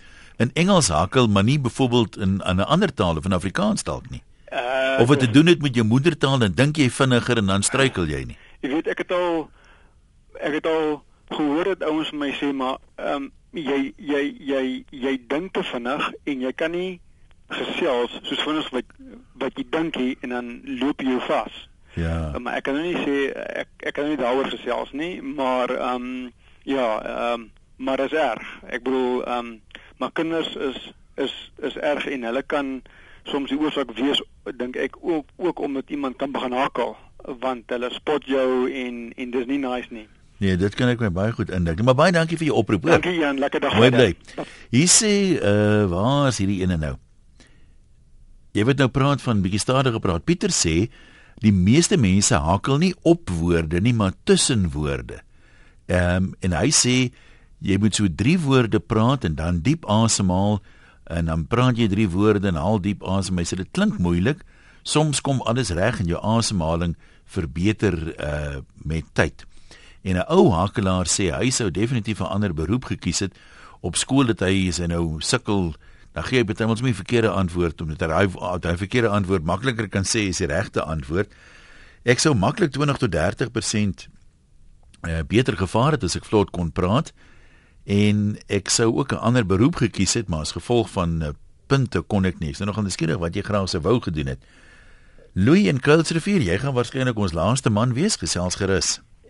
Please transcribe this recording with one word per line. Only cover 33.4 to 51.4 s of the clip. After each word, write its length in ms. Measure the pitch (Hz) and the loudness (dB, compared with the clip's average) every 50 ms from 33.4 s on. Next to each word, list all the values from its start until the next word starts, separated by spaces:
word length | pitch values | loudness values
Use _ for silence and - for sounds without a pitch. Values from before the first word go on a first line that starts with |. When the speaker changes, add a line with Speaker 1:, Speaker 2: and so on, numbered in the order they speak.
| 139 123 | -4 -2
Speaker 2:
die 80 | 131 151 | -2 -2
oorsaak 320 | 156 151 143 143 135 120 110 | -2 -2 -2 -2 -4 -4 -4
wees, 260 | 110 131 143 139 - 143 - - - - - - | -2 0 0 0 0 -2 -6 -14 -16 -12 -12 -8
dink 180 | 117 123 127 127 | -8 -6 -6 -4
ek, 200 | 139 147 131 - - | -4 -6 -6 -6 -6
ook, 240 | - 175 165 156 135 - - | -4 -2 -2 -2 -4 -6 -8
ook 220 | - 185 170 147 - | -4 -4 -4 -2 -2
omdat 300 | - 147 139 135 127 - | -4 -4 -4 -6 -6 -6
iemand 260 | 143 143 139 131 123 | -6 -6 -6 -6 -6
kan 140 | - 135 139 | -6 -6 -6
begin 200 | 127 123 127 127 | -4 -4 -4 -2
hakkel, 460 | 123 127 135 - - 127 120 110 107 - - - - - - - 131 120 | -2 0 -2 -2 -2 -2 -4 -4 -6 -10 -18 -20 -20 -18 -14 -14 -10 -6
want 240 | 123 131 127 120 104 - | -4 -4 -4 -6 -6 -6
hulle 200 | 127 120 120 123 - | -6 -4 -4 -6 -8
spot 320 | - - - 151 143 - | -6 -4 -2 -2 -2 0
jou 440 | 135 135 135 131 131 127 127 127 131 | 0 0 2 2 2 2 2 0 0
en, 420 | 135 135 127 123 120 117 117 117 - | -2 -4 -6 -8 -8 -10 -10 -12 -10
en 160 | - 131 123 | -10 -8 -4
dis 140 | 120 135 120 | -4 -4 -2
nie 120 | 120 139 | -2 -2
nice 300 | 143 135 127 123 123 120 - | -2 -2 -2 -4 -6 -6 -8
nie. 160 | 120 110 107 - - _ - - - - | -14 -16 -16 -18 -20 _ -20 -18 -8 -2
Speaker 1:
Nee, 180 | 101 98 185 | 0 0 2
dit 180 | 175 95 104 - | 2 0 0 0
kan 140 | - 127 123 | 2 2 2
ek 100 | 120 117 | 2 2
my 100 | 120 101 | 0 -2
baie 220 | 82 90 98 110 | 0 0 -2 -2
goed 180 | 117 - 101 - | -2 -4 -4 -4
indink. 320 | 90 90 87 82 82 90 117 | -2 -2 0 0 0 0 2
Maar 120 | 127 127 | 2 4
baie 160 | 131 156 - | 4 4 4
dankie 260 | 175 165 160 165 165 | 4 2 0 0 -2
vir 100 | 156 165 | -2 -2
jou 100 | 147 107 | 0 2
oproep, 240 | 120 113 - - 175 135 | 2 2 2 0 0 4
hoor. 80 | 160 | 4
Speaker 2:
Dankie, 280 | 170 156 151 175 185 165 | 4 4 4 2 0 0
Jan. 200 | 151 143 139 135 | 0 0 0 0
Lekker 200 | 135 - - 151 | -2 -2 -2 -2
dag 140 | 143 139 - | -2 0 4
Speaker 1:
Mooi 140 | 104 113 131 | 6 6 6
Speaker 2:
verder. 220 | 123 120 123 98 82 - - - - | 8 6 4 4 2 -2 -8 -16 -12
Speaker 1:
bly. 100 | - 151 - - - - - | -10 -10 -10 -12 -20 -6 0
Hier 160 | 113 123 165 | 2 4 4
sê, 520 | 180 - - 233 214 202 202 196 190 160 - | 6 6 4 4 4 4 4 4 2 2 2
eh, 460 | - 101 101 104 104 104 104 104 104 | 2 4 4 4 4 4 4 4 4
waar 400 | 92 85 90 101 123 139 143 143 | 2 2 2 2 2 2 2 2
is 100 | 131 120 | 2 2
hierdie 220 | - 98 98 101 90 | 0 0 0 0 0
ene 160 | 92 92 90 | 0 0 0
nou? 180 | 80 76 71 67 - _ _ _ _ - - - - - - - - - - - - - _ - - - - - - - - - - - - - | 0 -2 -4 -6 -8 _ _ _ _ -20 -20 -20 -20 -20 -20 -20 -20 -20 -20 -20 -20 -20 _ -20 -20 -20 -20 -20 -20 -20 -20 -20 -20 -14 -4 0
Jy 120 | 101 107 | 0 2
weet 140 | 127 139 135 135 | 2 4 4 2
nou 60 | 120 - | 2 2
praat 280 | 139 131 143 143 123 - | 2 2 2 2 0 0
van 160 | 135 113 101 | 0 0 2
bietjie 200 | 90 95 101 101 - | 2 2 0 0 0
stadiger 380 | - 127 135 135 131 113 110 - | 2 2 2 2 2 0 0 0
praat. 220 | 95 85 85 - | 0 0 0 0
Pieter 240 | - 175 - 226 190 160 | 0 0 0 0 -2 0
sê, 340 | - - 85 80 85 107 - - - - - - - - - - - | 0 0 2 2 2 2 0 -4 -12 -20 -20 -20 -20 -20 -20 -6 0